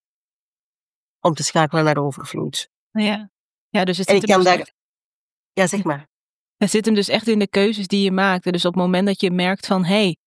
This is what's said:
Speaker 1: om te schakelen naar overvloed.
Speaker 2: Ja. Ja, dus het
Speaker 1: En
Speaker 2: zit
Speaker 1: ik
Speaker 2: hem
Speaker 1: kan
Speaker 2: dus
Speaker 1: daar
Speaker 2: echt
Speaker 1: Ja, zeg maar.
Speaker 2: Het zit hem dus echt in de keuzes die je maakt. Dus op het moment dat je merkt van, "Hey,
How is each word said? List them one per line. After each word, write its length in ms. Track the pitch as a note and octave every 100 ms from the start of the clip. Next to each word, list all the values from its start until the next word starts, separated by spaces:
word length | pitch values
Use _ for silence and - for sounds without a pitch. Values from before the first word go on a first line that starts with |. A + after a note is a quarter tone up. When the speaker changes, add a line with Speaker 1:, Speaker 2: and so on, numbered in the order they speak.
| _ _ _ _ _ _ _ _ _ _ _ _
Speaker 1:
om 140 | F3
te 80 | D#3
schakelen 420 | - E3 D3+ D#3+
naar 120 | D#3 D3
overvloed. 720 | C#3+ C3+ - - - - - _ _
Speaker 2:
Ja. 400 | G#3+ G#3+ G#3+ G#3 _ _ _ _
Ja, 160 | G#3
dus 140 | F#3 F3+
het 100 | F#3+
Speaker 1:
En 60 |
Speaker 2:
zit 80 | G3
Speaker 1:
ik 60 | G#3
Speaker 2:
hem 80 | F#3+
Speaker 1:
kan 80 |
Speaker 2:
dus 80 | F3+ F3
Speaker 1:
daar 40 | -
Speaker 2:
echt 80 | _ _ _ _ _ _ _ _
Speaker 1:
Ja, 140 | - F3+
zeg 180 | G3+
maar. 240 | F3 C#3+ - _ _ _ _ _
Speaker 2:
Het 140 | G3+
zit 140 | A3
hem 100 | A3
dus 140 | G#3 F#3+
echt 200 | A3 A3+
in 100 | G#3+
de 100 | G3
keuzes 380 | G3 G#3 G#3 F#3
die 160 | G3+
je 100 | G3
maakt. 400 | F#3+ G3 F#3 F3+
Dus 120 | E3+
op 100 | F3
het 80 | F3+
moment 240 | F3+ F3+ G3+
dat 140 | F#3+
je 100 | F#3
merkt 360 | F3+ F3+ G3 -
van, 180 | F#3+
"Hey, 320 | F3 G#3 G3 D#3